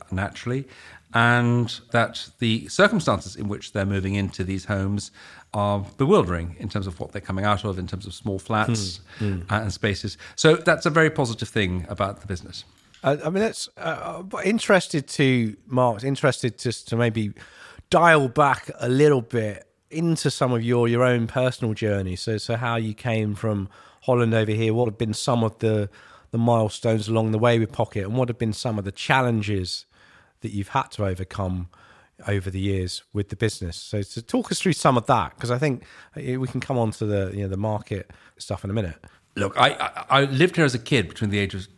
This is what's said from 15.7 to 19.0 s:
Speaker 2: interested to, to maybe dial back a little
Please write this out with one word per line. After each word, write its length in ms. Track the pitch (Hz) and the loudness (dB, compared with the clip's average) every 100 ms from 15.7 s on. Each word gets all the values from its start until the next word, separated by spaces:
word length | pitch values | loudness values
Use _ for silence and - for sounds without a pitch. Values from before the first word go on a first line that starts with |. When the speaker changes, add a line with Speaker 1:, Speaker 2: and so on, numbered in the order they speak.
| 127 123 104 | 2 2 2
Speaker 2:
interested 520 | 131 139 143 - 127 - | -2 0 0 0 -4 -4
to, 140 | 123 - - | -6 -6 -4
to 100 | 117 | 0
maybe 360 | 120 110 104 - - - - - - | 2 0 -4 -6 -18 -20 -20 -20 0
dial 380 | 175 170 156 131 | 4 8 8 6
back 420 | 131 143 127 - - | 4 4 2 -4 -6
a 100 | 120 | 0
little 320 | 131 | 6